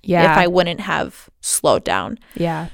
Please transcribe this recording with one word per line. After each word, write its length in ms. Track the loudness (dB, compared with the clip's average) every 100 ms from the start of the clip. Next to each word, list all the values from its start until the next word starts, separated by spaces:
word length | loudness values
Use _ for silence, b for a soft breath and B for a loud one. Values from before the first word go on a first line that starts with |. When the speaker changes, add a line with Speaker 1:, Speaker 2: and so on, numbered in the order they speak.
Speaker 1:
Yeah. 280 | -2 4 4
Speaker 2:
if 40 | 4
I 80 | 4
wouldn't 360 | 2 0 -2
have 500 | -6 -4 -6 -10 -20 _
slowed 420 | -6 -2 2 0
down. 360 | 0 -4 -4 -10 b -6
Speaker 1:
Yeah. 320 | -4 -4 -8